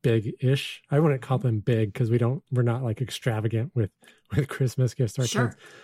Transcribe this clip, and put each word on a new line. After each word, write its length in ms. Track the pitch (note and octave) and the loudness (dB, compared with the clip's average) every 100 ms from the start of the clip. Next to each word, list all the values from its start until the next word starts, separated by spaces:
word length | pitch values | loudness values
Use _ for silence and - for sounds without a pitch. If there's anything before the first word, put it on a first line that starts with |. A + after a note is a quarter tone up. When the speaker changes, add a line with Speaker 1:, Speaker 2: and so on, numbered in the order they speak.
Speaker 1:
big-ish." 800 | C3 A2+ A2 - B2+ C#3 - - - | 2 2 0 -2 0 0 -2 -12 -2
I 80 | C#3+ | 2
wouldn't 220 | D#3+ C3 | 2 2
call 160 | - B2+ | 0 0
them 220 | B2 G#2+ | 0 0
big 340 | C3 A2+ G#2 | 2 2 0
'cause 160 | - A2+ | 0 2
we 80 | A#2 | 2
don't, 260 | A#2+ D3 - | 2 -2 -2
we're 120 | B2 | 0
not, 200 | A#2+ A#2+ | 0 0
like, 180 | B2 G#2+ | -2 -4
extravagant 720 | A#2+ - B2+ G#2+ G#2+ A2 C3 A#2+ | -6 -4 -4 -2 -2 -2 -2 -2
with, 160 | G2 _ - | -2 _ -20
<laughs> 240 | _ - - | _ -6 -2
with 140 | C3 | -2
Christmas 440 | - C3 - B2 | -2 -2 0 -2
gifts 200 | - A2 | 0 -4
to 80 | - | -2
our 60 | B2 | -2
Speaker 2:
Sure. 200 | G#3 A#3+ | 0 -2
Speaker 1:
kids. 120 | - - - | -4 -20 -20